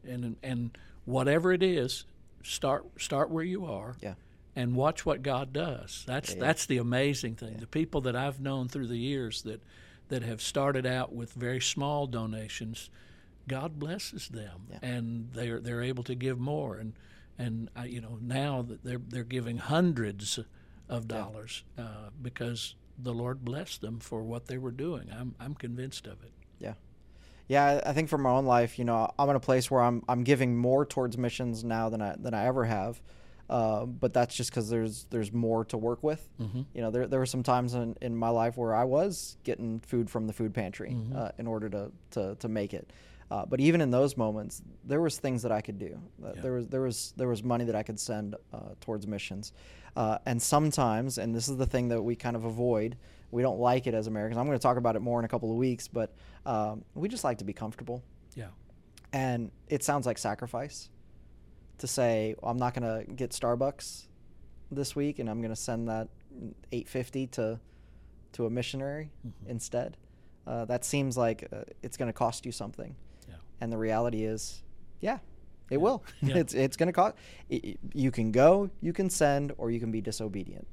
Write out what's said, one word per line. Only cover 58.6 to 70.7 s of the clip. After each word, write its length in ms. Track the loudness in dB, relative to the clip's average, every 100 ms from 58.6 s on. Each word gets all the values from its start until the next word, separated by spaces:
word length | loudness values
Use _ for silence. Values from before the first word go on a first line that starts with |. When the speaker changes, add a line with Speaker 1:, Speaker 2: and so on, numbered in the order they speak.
| -20 -20 -20 -20 -6
Speaker 2:
And 400 | 0 0 0 -2 -8 -2
it 160 | 0
sounds 220 | 2 2 2
like 120 | 0
sacrifice 680 | -2 -2 -4 -6 -6 -10 -16 -20 -20 -20 -20 -20 -20 -20 -20 -10
to 80 | -4
say, 480 | 2 4 4 2 -2
"I'm 140 | -2 0
not 180 | 0
gonna 300 | 0 -2 -2
get 260 | -6 -6 -4
Starbucks 760 | 0 2 2 2 0 -12 -14 -18 -20 -20 -20 -18 -18 -8
this 240 | -4 -2 0
week, 220 | -2 -2
and 80 | -4
I'm 100 | -2
gonna 120 | -4
send 340 | -4 -2 -2 0
that 200 | -2 -4 -10 -20 -12 -12 -14 -6
eight 160 | -6 -4
fifty 380 | -6 -4 -4 -4
to, 320 | -2 -2 -2 -10 -20 -20 -20 -20 -20 -16
to 140 | -4 -2
a 40 |
missionary 600 | 0 -2 -4 -4 -6 -8 -12 -14
Speaker 1:
Mm-hmm. 240 | -14 -8
Speaker 2:
instead." 460 | -8 -2 -2 -2 -8 -20 -20 -20 -16 -6
Uh, 180 | -6
that 200 | 0